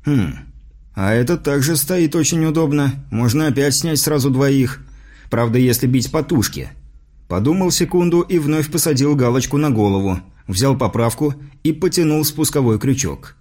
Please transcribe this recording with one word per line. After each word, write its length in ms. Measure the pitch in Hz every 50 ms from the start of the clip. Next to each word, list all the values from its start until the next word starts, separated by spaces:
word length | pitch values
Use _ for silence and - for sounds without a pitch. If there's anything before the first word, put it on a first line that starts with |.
| -
«Хм, 300 | 143 147 127 98 73 60 - - - - - - - - - - - -
а 180 | 95 95 98 110
этот 300 | 117 123 120 175 - -
также 320 | - 143 147 131 151 170
стоит 400 | 143 - - 185 180 165 151 139
очень 280 | 170 151 147 170 165 160
удобно, 600 | 160 151 165 160 143 143 147 143 135 - - - -
можно 360 | 107 110 120 120 110 151 156
опять 280 | 151 117 139 139 135 139
снять 240 | - - 170 156 135
сразу 320 | - 156 151 143 123 143
двоих. 520 | 127 127 139 139 139 139 127 - - - - - - - - - - - - -
Правда, 300 | - 113 120 117 113 123
если 260 | 127 127 117 120 -
бить 240 | 131 127 131 117 -
по 140 | - 156 143
тушке». 480 | - 175 135 98 - - 69 64 - - - - - - - - _ - - -
Подумал 440 | - 87 92 104 139 170 190 185 175
секунду 500 | - - 180 - - 180 175 175 170 170
и 160 | 170 - 190
вновь 340 | 170 147 143 156 156 147 151
посадил 440 | - 170 - 165 147 123 139 147 147
галочку 420 | 139 123 120 120 131 123 - 147
на 140 | 143 151 151
голову, 480 | 127 107 104 101 98 98 98 98 92 92 - - - - _
взял 300 | - 95 95 131 139 131
поправку 560 | 123 123 101 - 117 113 113 - - 151 147 139 139 - - - - -
и 80 | 160 156
потянул 500 | 156 175 180 170 180 170 156 151 156 151
спусковой 540 | - - 156 156 - - 147 131 117 110
крючок. 580 | 104 113 135 135 - - 80 69 - - - - _